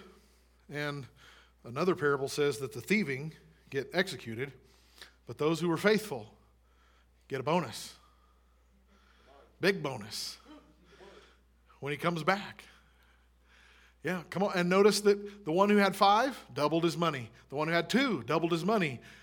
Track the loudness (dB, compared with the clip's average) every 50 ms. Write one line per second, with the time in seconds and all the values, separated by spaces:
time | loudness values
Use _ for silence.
0 | -10 -20 -20 _ _ _ _ _ _ _ _ _ _ -12 -10 -8 -6 -6 -6 -8
1 | -12 -14 _ _ -20 -20 -20 -20 _ _ _ _ -18 -12 -6 -2 0 0 0 2
2 | 2 0 0 0 -2 -4 -2 0 0 0 0 -2 -8 -10 -10 -10 -4 0 0 0
3 | 0 -2 -4 -8 -8 -10 -12 -14 -20 -20 -20 _ _ -8 -8 -8 -8 -4 -2 -2
4 | -2 -2 -4 -12 -12 -10 -8 -8 -8 -10 -10 -18 _ _ _ _ _ _ _ -20
5 | -20 -20 _ _ _ -16 -8 -2 0 0 0 0 0 0 0 2 4 4 4 4
6 | 2 -2 -8 -10 -10 -14 -20 _ _ _ _ _ _ _ _ _ _ _ _ _
7 | _ _ _ _ _ -10 -8 -6 -2 0 0 0 0 -2 -8 -12 -14 -16 -18 -20
8 | _ _ _ _ _ _ _ _ _ _ _ _ _ _ _ _ _ _ _ _
9 | _ _ _ _ _ _ -20 -20 -20 _ _ -2 0 0 0 0 -2 -6 -6 -6
10 | -10 -12 -10 -10 -10 -10 -12 -16 -20 -20 -20 -20 -20 _ _ _ _ _ -20 -20
11 | -20 -20 -20 -20 -20 -20 _ _ _ _ _ _ _ _ _ -14 -10 -8 -8 -4
12 | -2 -2 -2 -2 0 0 0 0 -2 -10 -14 -18 -20 -20 -20 -20 _ _ _ _
13 | _ _ _ _ _ _ _ _ _ _ _ _ _ _ _ _ _ _ _ _
14 | -6 -4 -4 -4 -6 -8 -4 -2 -2 0 0 0 2 4 6 8 8 6 6 4
15 | 4 2 2 2 0 -12 -16 -12 -6 -2 2 4 6 6 6 6 6 4 4 4
16 | 4 6 6 6 4 0 -2 -6 -14 -12 -4 0 0 2 2 2 2 2 0 2
17 | 0 -2 -2 -2 -8 -10 -16 -20 -20 -12 -6 -4 -2 0 2 0 0 2 2 2
18 | 2 2 0 -2 -2 -2 -2 0 0 0 -2 -2 0 0 0 0 0 0 -4 -8
19 | -14 -18 -20 -20